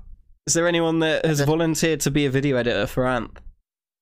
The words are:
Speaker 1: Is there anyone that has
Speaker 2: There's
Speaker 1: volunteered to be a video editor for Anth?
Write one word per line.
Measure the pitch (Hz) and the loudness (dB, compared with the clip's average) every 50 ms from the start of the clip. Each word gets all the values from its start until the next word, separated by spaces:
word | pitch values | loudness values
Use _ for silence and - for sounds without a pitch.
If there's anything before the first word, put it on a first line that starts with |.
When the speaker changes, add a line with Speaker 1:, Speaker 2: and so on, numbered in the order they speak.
| - - - - _ - - _ _ | -16 -18 -20 -20 _ -20 -20 _ _
Speaker 1:
Is | - | -2
there | - 165 170 175 | 0 2 2 2
anyone | 170 170 165 165 165 165 | 2 2 2 0 0 0
that | 160 160 151 - - | 0 0 0 0 0
has | 160 156 143 | 0 0 2
Speaker 2:
There's | 139 147 | 2 2
Speaker 1:
volunteered | 156 165 170 160 156 - 175 165 156 143 | 2 2 2 0 0 0 0 0 0 0
to | - 143 | 0 0
be | 139 147 143 | 2 2 2
a | 135 | 2
video | 127 135 135 143 131 | 0 0 0 0 0
editor | 123 117 120 - 101 104 | 0 0 0 0 0 -2
for | - - 131 127 | -2 -2 -2 0
Anth? | 127 127 120 - - - - - - - _ _ _ _ _ _ _ _ _ | 0 -2 -2 -4 -8 -12 -18 -20 -20 -20 _ _ _ _ _ _ _ _ _